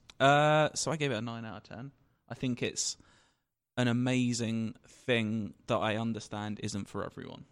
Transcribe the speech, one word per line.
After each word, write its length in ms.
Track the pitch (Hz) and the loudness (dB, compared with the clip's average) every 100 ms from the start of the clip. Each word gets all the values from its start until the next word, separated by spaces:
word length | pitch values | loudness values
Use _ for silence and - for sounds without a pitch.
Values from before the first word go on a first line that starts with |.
| - - | -14 4
Uh, 480 | 135 143 151 151 151 - | 6 8 6 4 4 0
so 160 | 135 | -4
I 60 | 151 | -2
gave 140 | 139 | 0
it 40 | 110 | -2
a 60 | |
nine 240 | 117 117 113 | -4 -10 -10
out 100 | 98 | -12
of 60 | |
ten. 280 | - 110 139 _ _ _ - | -14 -14 -14 _ _ _ -16
I 60 | |
think 280 | 123 127 120 | -4 -2 0
it's 360 | 117 - - - _ _ _ _ _ _ _ - | -2 -2 -4 -6 _ _ _ _ _ _ _ 0
an 100 | 123 | 2
amazing 880 | 120 127 127 123 117 110 113 110 - _ | 2 2 2 0 0 -2 -2 -4 -8 _
thing 680 | - - 117 107 110 101 - - | -10 0 2 2 -2 -6 -10 -2
that 100 | 107 | 0
I 180 | 107 107 | 2 0
understand 640 | 117 107 - 104 107 104 | -2 -4 -6 -8 -6 -6
isn't 260 | 104 101 95 | -6 -6 -6
for 160 | 101 87 | -6 -8
everyone. 400 | - - - - | -10 -14 -14 -18